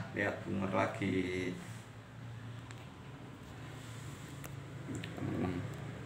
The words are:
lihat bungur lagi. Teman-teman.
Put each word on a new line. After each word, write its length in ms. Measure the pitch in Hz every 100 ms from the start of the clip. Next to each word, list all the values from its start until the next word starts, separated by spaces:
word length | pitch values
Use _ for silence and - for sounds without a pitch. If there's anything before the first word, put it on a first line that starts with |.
| - 101
lihat 240 | 101 - -
bungur 240 | 98 95
lagi. 800 | 95 95 - 98 92 92 92 90 90 - - - - - - - - - - - - - - - - - - - - - - - - - - - - - - - - -
Teman-teman. 640 | - - - - - 92 90 - - - -